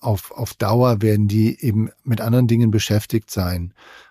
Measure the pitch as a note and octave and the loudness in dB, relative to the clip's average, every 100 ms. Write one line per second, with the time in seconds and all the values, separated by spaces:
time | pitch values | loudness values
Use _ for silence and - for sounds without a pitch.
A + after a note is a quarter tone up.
0 | A#2+ F#2+ - - A2+ - G2+ A#2+ B2+ A2 | -4 -4 -6 -10 -10 -6 0 2 2 2
1 | A2 G#2 G2+ G#2+ A2 - B2 G#2 A2 - | 2 2 2 2 2 0 -2 -2 -4 -6
2 | C3 A2+ A2+ B2 A#2+ A#2 A2+ G#2 - G2+ | -6 -4 0 0 2 2 2 0 0 -2
3 | - A2 - - F2+ F2+ F2 - - - | 0 -6 -4 -4 -4 -4 -8 -14 -20 -20
4 | - | -20